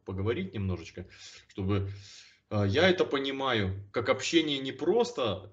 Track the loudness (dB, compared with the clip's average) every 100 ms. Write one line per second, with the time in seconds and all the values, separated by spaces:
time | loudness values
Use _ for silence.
0 | -8 -4 -2 -2 -4 -4 -2 -2 -6 -14
1 | -16 -16 -20 -20 -16 -4 0 0 0 -6
2 | -14 -20 -20 _ -4 0 2 4 4 4
3 | 2 0 -2 -2 0 2 0 -4 -6 -2
4 | 0 0 2 2 2 0 -4 -4 2 2
5 | 2 0 -2 -2 -8